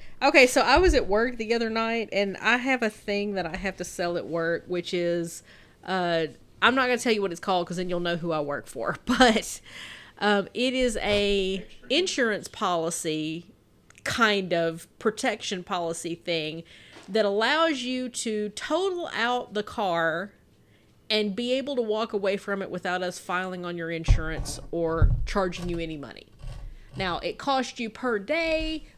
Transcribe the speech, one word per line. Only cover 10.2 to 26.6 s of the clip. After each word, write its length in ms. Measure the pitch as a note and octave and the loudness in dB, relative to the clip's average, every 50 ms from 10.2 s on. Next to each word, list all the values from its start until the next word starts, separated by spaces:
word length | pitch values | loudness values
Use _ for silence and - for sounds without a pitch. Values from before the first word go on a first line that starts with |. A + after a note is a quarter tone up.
| - G#3 G#3 G3+ F#3+ - - | 2 2 4 2 2 -2 -2
it 220 | - B3 C4 B3 | 0 0 2 2
is 200 | C4 B3+ A#3+ G#3+ | 2 2 2 0
a 680 | - - G#3 G#3 G3+ G3+ G3+ G3+ G3 F#3+ F#3+ F#3+ F#3+ - - - - - - | 0 0 2 2 2 2 2 2 2 0 0 -2 -4 -6 -10 -16 -20 -4 0
insurance 580 | C4 E4 F#4+ - - C#4+ B3 A3 G3+ D#3+ - | 0 0 2 0 0 0 0 0 0 -2 -6
policy 1000 | - - - A3 F#3 F3+ E3 D#3+ E3+ E3+ - - E3 D#3 D#3 D#3 D#3 D#3+ E3+ - - - _ _ _ _ _ _ _ - - - | -10 -6 -4 0 0 0 0 0 -2 -2 -4 -4 -4 -2 -2 -2 -4 -6 -8 -10 -14 -20 _ _ _ _ _ _ _ -20 -10 -6
kind 500 | - - B3 A#3 G#3+ G3+ G3 F#3+ E3+ F3 | -4 2 4 4 4 4 2 2 0 0
of 340 | E3 E3 E3 E3 E3+ - - _ _ | 2 2 0 -2 -4 -12 -18 _ _
protection 640 | - A3 A3 - - A#3+ G#3 G#3 - - G3+ F3+ F3 | -2 -2 -2 0 -2 -2 -2 -2 -4 -6 -6 -6 -6
policy 500 | - G3 F3 E3+ E3 E3 - - E3 E3 | -6 -4 -4 -2 -4 -4 -4 -6 -8 -8
thing 500 | - - F3 E3+ D#3+ D3+ D#3 D#3 E3 E3 - - - - - - - - | -8 -4 -2 -2 -2 -2 -4 -6 -8 -12 -14 -20 -20 -20 -20 -20 -20 -14
that 180 | - F#3+ A3 G#3 | -2 0 2 2
allows 560 | G3+ G3+ G#3 A3 B3 D4 D#4+ E4 E4 D4 B3 | 2 2 2 2 2 4 4 4 2 2 0
you 280 | A#3+ B3+ B3+ B3+ B3+ B3 | -2 -4 -4 -4 -4 -4
to 400 | B3 - - A#3 G#3+ G#3 G#3 G#3 | -6 -6 -4 -2 -2 -2 -4 -4
total 600 | G#3 - - - D4+ E4+ F#4+ G4 F4+ F4 E4 - | -6 -8 -4 -2 0 0 0 0 -2 -2 -6 -6
out 440 | - G3+ A3+ A#3+ B3 B3 B3 - G3 | -4 -2 0 0 0 -2 -4 -4 -4
the 80 | G#3 G#3 | -4 -4
car 720 | - - A#3+ G#3 F#3 E3+ E3+ E3 E3 D#3 E3+ G3 G3+ - _ _ _ _ _ _ _ - _ _ _ _ _ _ - | -4 -4 -2 0 0 2 2 2 0 0 -2 -6 -8 -12 _ _ _ _ _ _ _ -20 _ _ _ _ _ _ 0
and 240 | G#3+ G#3+ G#3+ G#3 F#3 | 0 2 2 0 -2
be 180 | A#3 A#3+ B3 B3+ | -2 0 0 0
able 220 | C4+ B3+ C#4+ C#4 | 0 0 -2 -2
to 60 | B3 | -2
walk 320 | A3+ G#3+ G#3+ G#3+ A3+ A3 A3 | 0 0 0 0 -2 -2 -2
away 240 | G3+ G3 F#3+ G3+ | 0 0 0 0
from 240 | G3 - G3+ G3+ G3 | 0 -2 -4 -4 -4
it 80 | F#3 - | -4 -6
without 320 | - F3 - F#3 F3+ F3+ | -6 -6 -4 -2 -2 -2
us 160 | F#3 F3+ F3+ | -2 -4 -4
filing 480 | - - - F3 F3+ F#3 F#3 F#3 F3+ F3 | -6 -6 -4 -4 -2 -2 -4 -6 -6 -8
on 100 | F3 F3 | -6 -6
your 140 | E3+ E3 E3 | -6 -6 -4
insurance 680 | E3+ E3 D#3+ - - E3+ D#3+ D#3+ D#3+ D#3 D#3+ - - - - - | -4 -2 4 6 6 6 4 0 -4 -4 -6 -6 -8 -10 -8 -6
or 400 | - E3+ E3 D#3+ E3 E3 D#3+ E3 - - - | -2 -2 0 0 4 4 4 4 4 2 0
charging 420 | - - G3+ F#3 F#3 F3 F3 F3 | 0 0 0 0 0 -2 -4 -6
you 120 | F3 E3+ E3 | -6 -4 -4
any 180 | E3 D#3+ D#3 | -6 -6 -8
money. 300 | D3 C#3 A2 - - - - - - - - - - | -10 -10 -12 -14 -16 -18 -20 -20 -16 -14 -12 -12 -12